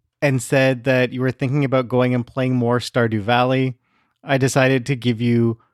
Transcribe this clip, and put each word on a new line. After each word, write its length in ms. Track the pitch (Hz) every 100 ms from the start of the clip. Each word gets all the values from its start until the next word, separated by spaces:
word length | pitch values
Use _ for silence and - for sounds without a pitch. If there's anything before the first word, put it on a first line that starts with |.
| _ _
and 200 | 143 131
said 420 | - 139 135 123
that 280 | 127 127 123
you 80 | 127
were 100 | 127
thinking 360 | - 131 147 135
about 200 | 131 117
going 280 | 127 127
and 120 | 123 120
playing 300 | 135 127 127
more 220 | 117 120
Stardew 420 | - 127 117 110
Valley, 560 | 98 120 127 131 131 120 _ _ _ _
I 160 | - 135
decided 480 | 131 139 131 135 120
to 100 | 131
give 240 | 120 113
you 380 | 120 117 117 113 _